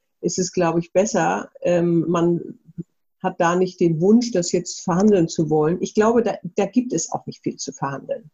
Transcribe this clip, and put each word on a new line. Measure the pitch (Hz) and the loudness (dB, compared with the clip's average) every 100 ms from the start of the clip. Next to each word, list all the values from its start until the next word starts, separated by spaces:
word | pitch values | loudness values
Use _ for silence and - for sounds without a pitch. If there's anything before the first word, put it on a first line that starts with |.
| _ _ | _ _
ist | 175 - | -6 -4
es, | 185 | -4
glaube | - 170 165 | 0 0 0
ich, | 170 | 0
besser, | 180 214 196 165 - - - | 0 0 0 0 -2 -6 -6
ähm, | 175 175 170 170 160 | -2 0 2 2 2
man | 175 170 175 - - _ - - _ _ _ | 0 2 0 -4 -16 _ -16 -16 _ _ _
hat | 185 185 | -6 0
da | 170 175 | 0 2
nicht | 185 - | -2 0
den | 170 156 | 0 2
Wunsch, | 185 226 240 | 4 4 4
das | 185 175 | -2 -2
jetzt | 180 175 - | -4 -4 -10
verhandeln | - 175 214 196 160 | -4 2 4 4 2
zu | - 156 | 0 0
wollen. | 151 151 180 | 2 0 -2
Ich | 202 | -2
glaube, | - 214 240 | 2 2 2
da, | 226 - | 0 -4
da | 175 - 196 | -8 -4 0
gibt | 247 247 | 0 0
es | 165 - | -4 -6
auch | - - | -8 -10
nicht | - | -10
viel | - - | -10 -10
zu | - | -12
verhandeln. | - 139 135 - - - | -8 -8 -8 -10 -10 -10